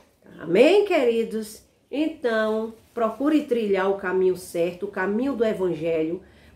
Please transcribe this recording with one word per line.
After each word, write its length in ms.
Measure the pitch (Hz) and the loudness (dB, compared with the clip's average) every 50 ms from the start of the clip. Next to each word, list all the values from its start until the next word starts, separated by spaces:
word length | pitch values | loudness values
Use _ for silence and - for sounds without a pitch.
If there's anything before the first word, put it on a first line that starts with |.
| - _ _ _ _ - - 170 | -20 _ _ _ _ -20 -20 -14
Amém, 460 | - 160 170 202 262 320 392 415 403 | -6 2 4 6 6 6 6 4 4
queridos? 800 | 381 359 311 254 240 226 226 226 185 196 220 214 - - - - _ _ _ _ - | 4 2 2 2 2 2 0 -2 -2 -4 -8 -8 -10 -14 -20 -20 _ _ _ _ -8
Então, 840 | - 277 311 311 320 - - 240 226 220 220 220 220 220 220 220 220 - _ _ | -4 -2 -2 -2 -4 -4 -2 -2 0 0 0 0 -2 -2 -4 -6 -10 -16 _ _
procure 520 | - 226 226 220 220 - 269 302 311 294 - | -4 -2 -2 -2 -2 0 0 2 2 2 2
trilhar 460 | - 240 233 220 202 196 185 185 196 | 0 -2 0 0 0 0 2 2 0
o 60 | 196 | 0
caminho 400 | 196 - 180 185 190 185 185 180 | -2 -2 -2 0 2 2 2 2
certo, 480 | 180 - - - 175 170 180 175 - 202 | 0 -6 -8 -4 -2 -2 -2 -4 -6 -10
o 60 | 202 | -8
caminho 440 | - 202 190 202 202 226 262 285 262 | -4 -4 -2 -2 0 -2 -2 -2 -2
do 80 | 214 | 0
evangelho, 800 | 226 220 208 170 185 180 165 151 160 170 165 160 160 160 170 190 - - - - - - - | 0 0 0 -2 -2 -2 -2 -2 -2 -2 0 0 -2 -2 -4 -8 -10 -14 -20 -20 -20 -20 -4